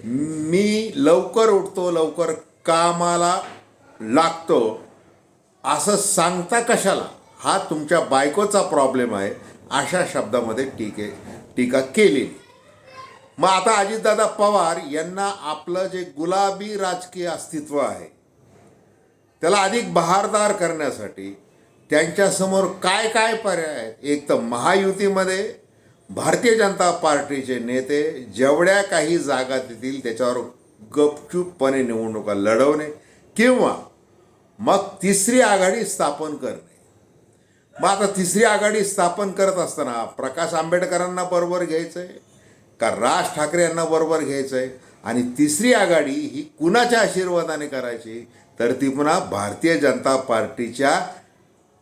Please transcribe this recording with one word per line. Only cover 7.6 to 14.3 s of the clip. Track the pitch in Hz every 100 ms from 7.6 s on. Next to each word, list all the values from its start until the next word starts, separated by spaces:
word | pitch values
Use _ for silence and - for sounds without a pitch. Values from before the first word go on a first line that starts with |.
| -
तुमच्या | 156 147 170
बायकोचा | - 135 147 196 202 202
प्रॉब्लेम | - 151 127 127 117 98
आहे," | 101 123 - - -
अशा | 139 131 180 -
शब्दामध्ये | 135 107 120 113 113 131
टीके, | - 104 107 104 - - - - -
टीका | 123 131
केली. | 127 214 196 139 92 - - - - - - - - - - -
मग | 185
आता | 185 220 208
अजितदादा | 202 220 220 214
पवार | 214